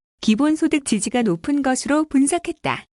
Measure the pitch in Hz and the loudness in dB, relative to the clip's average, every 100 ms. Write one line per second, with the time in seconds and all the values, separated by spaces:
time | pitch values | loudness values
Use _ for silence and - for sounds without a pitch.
0 | _ - - 214 302 311 330 311 285 214 | _ -4 0 2 2 0 0 0 0 -2
1 | - 247 226 170 - 285 269 254 - 302 | -2 -2 0 -2 -2 -2 0 -2 0 0
2 | 311 269 277 339 339 - 139 120 - | 2 2 2 0 -4 -6 -6 -6 -8